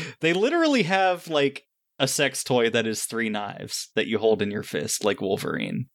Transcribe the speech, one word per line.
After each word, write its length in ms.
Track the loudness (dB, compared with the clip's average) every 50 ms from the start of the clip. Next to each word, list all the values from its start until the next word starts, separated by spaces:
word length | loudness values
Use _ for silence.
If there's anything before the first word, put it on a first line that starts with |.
| -8 -10 -10 -2
They 120 | 0 0 2
literally 480 | 2 2 2 2 4 2 4 4 2
have, 460 | 2 2 2 2 4 2 2 0 -2 -2
like, 340 | 0 2 2 2 0 -2 _ _ _ _ _ _ _ -2
a 80 | -2 0
sex 360 | 2 2 0 0 0 -2 -2
toy 280 | 0 2 4 4 4
that 160 | 2 2 0 0
is 160 | -2 -4 -6
three 240 | -6 -4 -4 -2 -2
knives 640 | -2 -4 -6 -6 -10 -12 -12 -10 -8 -10 -8 -4 -2
that 120 | -2 -2 0
you 100 | 0 2
hold 240 | 4 4 4 4
in 80 | 2 -2
your 140 | -2 -6 -8
fist, 400 | -6 -6 -4 -4 -2 -4 -2 0
like 180 | 0 0 0
Wolverine. 680 | 0 -2 -2 -2 -2 -4 -4 -4 -4 -4 -4 -6 -6 -8 _